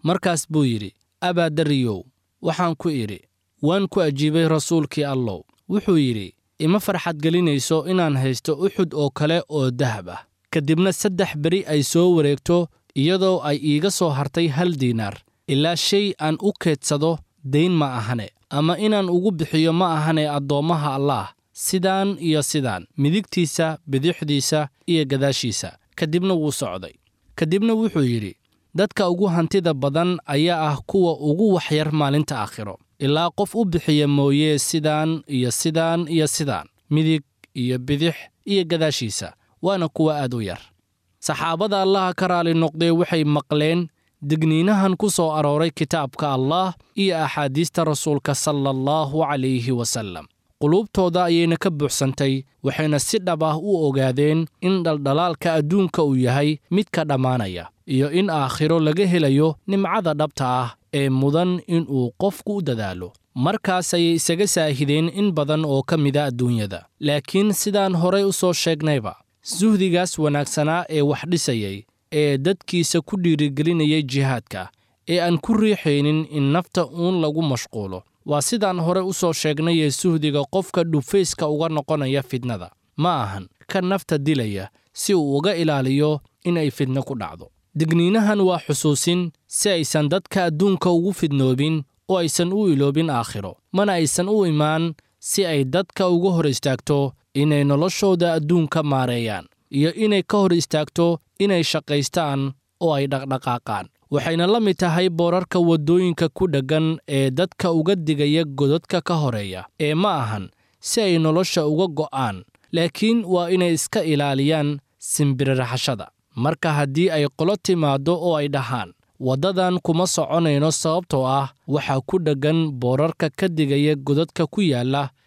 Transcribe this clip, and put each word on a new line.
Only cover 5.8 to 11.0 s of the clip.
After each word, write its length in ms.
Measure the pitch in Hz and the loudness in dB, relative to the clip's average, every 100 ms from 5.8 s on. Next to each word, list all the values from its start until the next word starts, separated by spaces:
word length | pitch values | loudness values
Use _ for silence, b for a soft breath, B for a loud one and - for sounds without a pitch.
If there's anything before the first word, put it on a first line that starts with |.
| 202 165 | 2 2
yidhi, 360 | 131 110 92 _ _ - | 2 -2 -8 _ _ -4
"Ima 220 | 156 202 | 0 0
farxad 360 | - 180 170 151 | 0 -4 -4 -2
gelinayso 640 | 160 175 170 143 - 160 170 | 0 2 2 0 0 0 0
inaan 280 | 185 156 135 | 0 2 0
haysto 380 | 131 123 - | 0 -2 -4
Uxud 400 | 143 190 - 170 | -2 -2 0 -2
oo 160 | 147 143 | 0 -2
kale 320 | - 151 165 - | 0 0 0 -2
oo 220 | 151 131 | -2 -2
dahab 380 | 123 127 110 87 | 0 -2 -2 -10
ah. 100 | 85 - _ - | -16 -18 _ -6
Kadibna 420 | 165 143 160 190 | -2 0 2 2
saddex 440 | - | 0